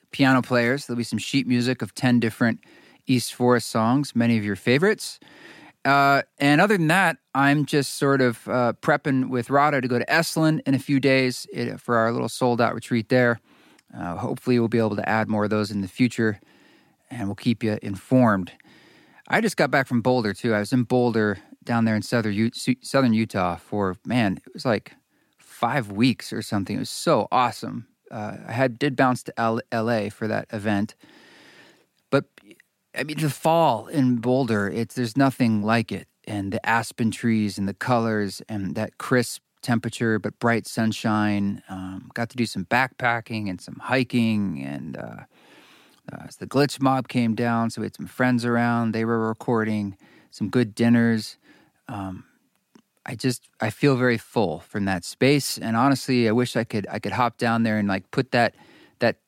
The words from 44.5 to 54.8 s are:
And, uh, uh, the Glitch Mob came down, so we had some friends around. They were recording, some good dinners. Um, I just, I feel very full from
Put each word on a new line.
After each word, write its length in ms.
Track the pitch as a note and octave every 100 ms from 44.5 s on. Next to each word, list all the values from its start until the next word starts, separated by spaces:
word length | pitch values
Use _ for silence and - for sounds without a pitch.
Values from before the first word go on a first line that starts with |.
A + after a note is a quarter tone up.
| D2
And, 360 | C2+ C#2 C#2 -
uh, 180 | A1 G#1+ - _ _ - - - _ _ -
uh, 160 | - - -
the 80 | -
Glitch 360 | C3+ C#3+ -
Mob 260 | C3+ C3 B2+
came 260 | B2+ A#2
down, 360 | G#2+ A#2+ A#2 A#2
so 100 | A#2
we 60 | G#2
had 100 | -
some 120 | -
friends 360 | - B2+ B2
around. 480 | A#2+ A#2+ A#2 A#2 A2+
They 140 | A2+ A2+
were 240 | A#2 A2+
recording, 680 | A2 - A#2 A2 G#2+ G2+ F#2+ _ _ _
some 180 | - G2+
good 260 | B2 A2+ G2+
dinners. 640 | A#2 A#2 A#2 A2 G#2+ - _ _ _ _ -
Um, 380 | A2 F#2+ F#2+ - _ _ _ _ _ _ _ -
I 100 | A#2
just, 340 | C3 B2 _ -
I 80 | A2
feel 260 | - C#3+ B2+
very 220 | B2+ A2+
full 420 | - B2 F#2+ D2+
from 240 | - G#2+